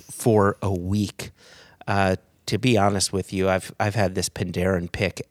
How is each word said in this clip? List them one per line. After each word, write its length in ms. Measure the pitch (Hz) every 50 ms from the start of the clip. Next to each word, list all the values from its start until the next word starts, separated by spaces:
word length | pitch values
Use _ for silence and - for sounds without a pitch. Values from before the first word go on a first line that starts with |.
| - -
for 440 | - - - 127 110 107 98 98 101 -
a 100 | - 98
week, 600 | 95 87 87 92 98 107 104 92 - - - - - _ - - - - - - - - - -
uh, 280 | 101 98 98 95 92 - _ _ _ _ _
to 120 | - - 107
be 200 | 110 127 117 104
honest 340 | 98 101 101 98 - - -
with 180 | 98 92 - -
you, 160 | 95 92 95
I've, 240 | 92 95 - - - -
I've 160 | 107 107 95
had 200 | 113 101 95 92
this 120 | 95 90 -
Penderyn 640 | - - 104 90 85 90 90 95 95 90 87 85
pick 300 | - - 104 90 - - - -